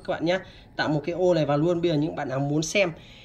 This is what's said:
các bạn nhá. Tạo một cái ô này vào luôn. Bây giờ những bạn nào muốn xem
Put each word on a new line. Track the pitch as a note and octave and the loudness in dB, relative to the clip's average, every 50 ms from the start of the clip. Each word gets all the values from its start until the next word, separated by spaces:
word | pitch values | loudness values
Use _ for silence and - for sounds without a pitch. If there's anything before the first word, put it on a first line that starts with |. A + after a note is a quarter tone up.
| - | -6
các | - E3 | -6 -6
bạn | - D3+ | -2 0
nhá. | E3+ F3+ F#3 - - - - - - - | 0 0 -2 -2 -8 -20 -20 -20 -12 -6
Tạo | - C#3 C#3 | -4 -2 0
một | D3+ D3 - | 0 -2 -2
cái | F3 E3+ | -2 -2
ô | E3 F#3 F3+ F3 | 2 4 4 4
này | D#3+ D3 | 4 4
vào | C3+ D3 | 2 2
luôn. | C#3+ D#3 F3 F3 E3+ | 2 2 2 2 2
Bây | E3+ F3 | 0 0
giờ | D#3 | 2
những | D3 D3+ E3+ - | 2 0 -2 -2
bạn | - D3 B2+ | -6 -6 -4
nào | C3 C3+ | -2 -2
muốn | C#3+ C#3+ D3 D#3 E3+ | -2 0 0 -2 -2
xem | - - G#3 F#3+ E3+ D#3+ - - - - - | 0 2 2 2 2 -2 -8 -18 -20 -20 -20